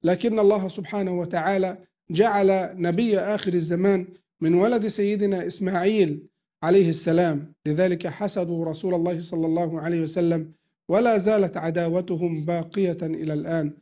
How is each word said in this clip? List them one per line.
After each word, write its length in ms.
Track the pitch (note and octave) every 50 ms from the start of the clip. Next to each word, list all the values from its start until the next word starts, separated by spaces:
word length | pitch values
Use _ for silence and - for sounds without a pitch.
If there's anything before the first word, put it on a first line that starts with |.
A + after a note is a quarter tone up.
| -
لكن 340 | E3+ F3+ F3+ - A#3 G#3+ A3
الله 300 | G#3 G3 G#3+ G#3 F#3+ F#3+
سبحانه 520 | E3+ - F#3 - - G#3 G3 F#3 F3+ F3
وتعالى 580 | F3 E3 F3+ F3 D#3 F3+ G3 G3 F#3+ F#3 F3 - - _ _ _ _ _
جعل 600 | E3 D#3+ G#3 A#3 G#3 G3+ G3 F#3+ F#3+ F#3+ F#3 E3 - F#3 E3+
نبي 360 | E3+ E3+ F3+ A#3+ A#3 G#3 F#3+
آخر 360 | F3+ G3 G#3+ G3+ - G3 F3
الزمان 520 | F3+ E3 D#3 F3 F3 F#3 G3+ G3 F#3+ F3+ F3+ - - _ _ _ _
من 140 | - D#3+ E3+
ولد 320 | F3 F#3+ A3+ B3 A#3 G#3
سيدنا 600 | A3 G3+ - G3+ G3+ G#3 G3+ G#3 G3+ G3 F#3 E3+
إسماعيل 760 | F3 - - G3 F#3 G3 F3+ F3 G3 A3 G#3+ F#3+ D#3 D3 D3+ - - _ _ _ _ _ _ -
عليه 260 | D#3+ F3+ G3 F#3+ E3
السلام، 640 | D#3+ D#3 - F3 D#3+ E3+ F3+ E3+ D#3 C#3+ D3 - _ _ _
لذلك 400 | D#3 D3+ D#3 F#3 F#3 F3+ E3+ -
حسدوا 580 | F3 - - G3+ G3+ - G3+ F3+ E3+ E3+ E3 E3
رسول 300 | E3 D#3 - - F#3+ F3+
الله 240 | E3+ E3 F3 F3 E3
صلى 280 | F3 E3 - E3 D#3+
الله 340 | E3 D#3+ E3 F3 D#3+ E3 D#3+
عليه 200 | D#3 E3 E3+ E3
وسلم، 520 | D#3+ D#3 D#3+ F3+ F3 E3+ E3 E3 D#3 D#3 - _ _ _ _ _ _ -
ولا 300 | E3+ G3+ A#3+ A#3+ A3+ G#3
زالت 380 | F3+ G#3 A3 G#3 G3 E3+ -
عداوتهم 880 | - D#3 E3 D#3+ F3 E3+ E3 E3 F3+ F3+ F3+ F#3 D#3+ F3 F3 E3 D#3 D3+
باقية 540 | D#3+ F3 E3+ D#3+ E3 - G3+ G3 F3+ E3 F3 F3
إلى 300 | D#3+ D#3+ D#3+ D#3+ D#3 D3+
الآن 400 | D3+ - - E3 E3 D#3 D3 D3+ -